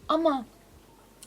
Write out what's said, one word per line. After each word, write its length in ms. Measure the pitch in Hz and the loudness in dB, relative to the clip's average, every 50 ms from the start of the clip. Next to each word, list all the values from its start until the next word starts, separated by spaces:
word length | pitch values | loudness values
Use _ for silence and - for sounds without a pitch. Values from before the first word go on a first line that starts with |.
| - | -4
Ama 380 | - 311 320 330 320 277 262 220 - - - - - - - - - - - - - - - - | -2 0 2 2 2 0 0 -4 -10 -16 -20 -20 -20 -20 -20 -20 -20 -20 -20 -20 -20 -20 -20 -20